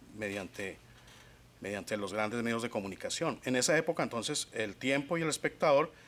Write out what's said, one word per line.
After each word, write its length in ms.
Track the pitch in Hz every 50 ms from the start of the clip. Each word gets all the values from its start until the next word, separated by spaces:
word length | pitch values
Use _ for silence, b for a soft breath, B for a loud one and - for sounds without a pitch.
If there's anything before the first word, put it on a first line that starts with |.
| - - -
mediante, 640 | 107 110 101 98 101 92 - - - 101 95 80 - - B B B B B B B B B B B B B - -
mediante 380 | - 98 104 101 90 - 113 104
los 160 | 101 92 98
grandes 280 | 107 107 107 117 120 113
medios 200 | 117 117 117 113
de 80 | 117
comunicación. 680 | - 110 98 98 90 - - - - - 170 156 120 - -
En 100 | 131 127
esa 220 | 123 123 - 156
época, 260 | 160 160 - 165 - 151
entonces, 460 | 117 - 117 101 - 147 - - - -
El 240 | 113 110 101 95
Tiempo 420 | - - 131 139 143 139 143 175 165
y 40 | 165
El 60 | 156
Espectador 640 | 139 - - 151 - - 180 156 139 139 - - B B B